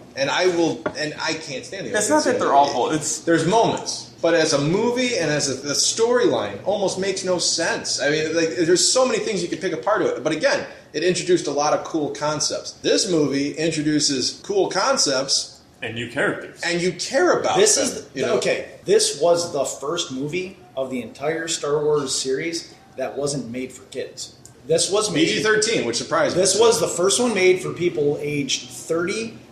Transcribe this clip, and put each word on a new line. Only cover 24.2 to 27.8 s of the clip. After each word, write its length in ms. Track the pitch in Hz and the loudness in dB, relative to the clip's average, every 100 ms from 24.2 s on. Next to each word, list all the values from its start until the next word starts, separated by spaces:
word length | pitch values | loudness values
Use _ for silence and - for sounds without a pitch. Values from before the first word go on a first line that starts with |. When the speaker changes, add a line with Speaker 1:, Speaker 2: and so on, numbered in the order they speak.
| - - - - 131 | -14 -16 -20 -10 0
Speaker 3:
This 260 | 165 170 | 0 2
was 220 | 196 214 | 0 0
made 140 | 156 165 | 2 2
Speaker 1:
P 80 | 214 | 2
G 80 | |
thirteen, 420 | 214 214 220 202 120 | 2 2 2 0 0
which 120 | - | -2
surprised 380 | 123 151 143 156 | -2 0 2 2
me. 60 | |
Speaker 3:
This 180 | 185 202 | 2 6
was 200 | 226 220 | 6 4
the 80 | 165 | 0
first 320 | - 185 196 | 0 2 2
one 140 | 247 202 | 2 4
made 260 | 185 185 | 4 4
for 120 | 151 | 0
people 440 | 151 | -2